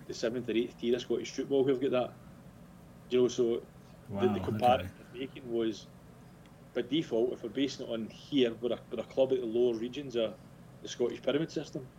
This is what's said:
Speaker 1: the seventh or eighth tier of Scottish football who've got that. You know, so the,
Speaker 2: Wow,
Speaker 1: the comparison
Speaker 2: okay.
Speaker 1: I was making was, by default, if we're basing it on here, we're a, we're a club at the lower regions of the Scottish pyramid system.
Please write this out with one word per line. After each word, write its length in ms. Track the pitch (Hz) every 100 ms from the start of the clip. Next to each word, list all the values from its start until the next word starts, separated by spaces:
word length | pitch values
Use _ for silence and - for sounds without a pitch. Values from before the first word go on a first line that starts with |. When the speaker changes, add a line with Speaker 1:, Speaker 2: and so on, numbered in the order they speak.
| -
Speaker 1:
the 60 |
seventh 360 | - 120 123 120
or 40 |
eighth 240 | 110 120 -
tier 140 | 117 120
of 60 |
Scottish 300 | - 117 -
football 320 | - 131 139
who've 160 | 131 127
got 120 | 135
that. 200 | 123 120 - - - - - - - - - -
You 100 | 123
know, 60 | 123
so 320 | 123 117 120 - - - - -
the, 180 | 101 117
Speaker 2:
Wow, 60 |
Speaker 1:
the 60 | 98
comparison 500 | 92 107 123 131 92
Speaker 2:
okay. 20 | -
Speaker 1:
I 120 | -
was 60 | -
making 320 | 135 - 127
was, 340 | 117 113 101 - - - - - - - - -
by 80 | 127
default, 500 | 113 151 160 113 127
if 120 | 113
we're 60 | 117
basing 380 | 117 139 - 123
it 20 |
on 160 | 113 107
here, 440 | - - 143 117 110
we're 140 | 120
a, 60 | 110 -
we're 80 | 113
a 40 | 110
club 260 | - 131
at 80 | 131
the 60 | 120
lower 280 | 117 123 113
regions 400 | 120 131 139 120
of 160 | 110 104 - - - -
the 80 | -
Scottish 320 | - 120 120
pyramid 280 | - 143 165
system. 380 | 160 143 156 131